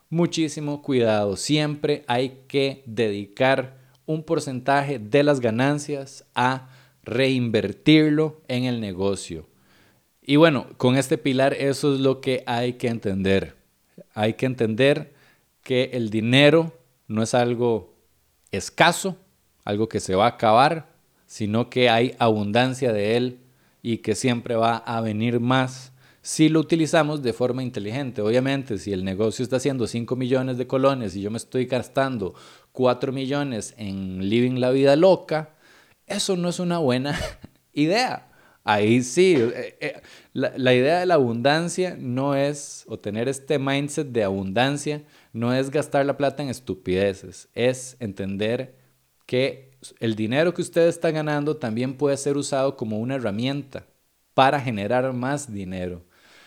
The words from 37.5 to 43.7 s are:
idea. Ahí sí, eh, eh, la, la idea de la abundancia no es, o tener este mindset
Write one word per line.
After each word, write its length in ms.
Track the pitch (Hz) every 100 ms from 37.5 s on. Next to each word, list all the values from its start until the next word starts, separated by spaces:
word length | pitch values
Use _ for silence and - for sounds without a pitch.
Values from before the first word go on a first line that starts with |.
| _ _
idea. 560 | - 151 214 254 131 - _ _ _
Ahí 380 | - 104 104 123
sí, 320 | 123 175 185 151
eh, 400 | 117 - 107 -
eh, 220 | 147 - - - _
la, 200 | 123 131 131
la 160 | 127
idea 280 | 123 135 175
de 60 | 180
la 80 |
abundancia 800 | 160 123 117 131 156 170 185 180 127
no 380 | 131 123 139 139
es, 480 | 143 147 - - -
o 100 | 110
tener 320 | 107 107 123
este 300 | 131 - 147
mindset 500 | 135